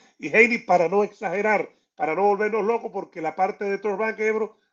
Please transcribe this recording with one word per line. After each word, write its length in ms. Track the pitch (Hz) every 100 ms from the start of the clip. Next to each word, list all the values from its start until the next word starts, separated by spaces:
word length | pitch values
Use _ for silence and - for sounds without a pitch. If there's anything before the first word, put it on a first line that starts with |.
| _ _
y 160 | 151
Haney 240 | 170 233 233
para 300 | - 180 165
no 160 | 196
exagerar, 640 | 202 - 196 185 208 202 147 _ _
para 220 | _ 156 156
no 60 |
volvernos 420 | 202 202 214 151
locos, 260 | 190 233 226
porque 280 | 185 170 175
la 160 | 160 160
parte 280 | 196 202
de 140 | 202 196
Thor 200 | 214 190
Rank, 200 | 220 208
Ebro, 400 | 214 220 214 - _